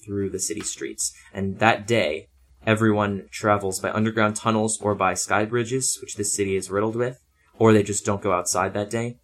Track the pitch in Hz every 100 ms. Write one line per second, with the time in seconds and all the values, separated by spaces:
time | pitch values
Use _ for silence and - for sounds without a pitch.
0 | - 101 98 - - - 92 - - -
1 | - - - - 98 - 110 110 104 117
2 | 85 76 - _ _ _ - 107 113 104
3 | 104 98 - - 107 104 98 92 95 107
4 | 110 113 107 107 117 110 110 - 104 98
5 | 95 90 - 95 107 120 113 131 131 -
6 | - - 104 - 98 95 92 98 107 113
7 | 123 135 _ _ _ - 110 107 104 101
8 | - 101 101 90 87 98 98 101 101 113
9 | 117 117